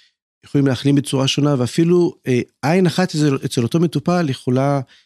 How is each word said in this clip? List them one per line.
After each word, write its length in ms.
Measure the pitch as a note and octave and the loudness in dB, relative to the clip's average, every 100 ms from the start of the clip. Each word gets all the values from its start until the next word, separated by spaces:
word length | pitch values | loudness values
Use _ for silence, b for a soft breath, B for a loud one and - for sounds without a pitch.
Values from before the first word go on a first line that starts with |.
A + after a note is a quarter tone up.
| b _ _ _ - | b _ _ _ -6
יכולים 220 | C#3+ C#3 | 0 0
להחלים 280 | B2+ C#3 C#3+ | 0 0 0
בצורה 320 | - C3+ C3+ | 0 -2 -2
שונה, 280 | - C#3+ C#3 | 0 0 0
ואפילו, 580 | A#2+ - E3+ F3 E3+ - - | 0 0 2 2 0 -2 -2
אה, 140 | B2 - _ | -2 -2 _
עין 220 | C3+ F3+ F3+ | 0 2 2
אחת 300 | E3 F#3 D#3+ | 2 -2 0
אצל, 220 | D3+ C3+ B2+ | 0 0 -2
אצל 180 | - | -2
אותו 160 | A#2 E3 | -2 0
מטופל 500 | E3 D3 - F3 D#3+ | 0 -2 -2 0 -2
יכולה, 520 | C3 - B2+ C3+ C#3 B2+ b | -4 -2 0 0 -2 -6 b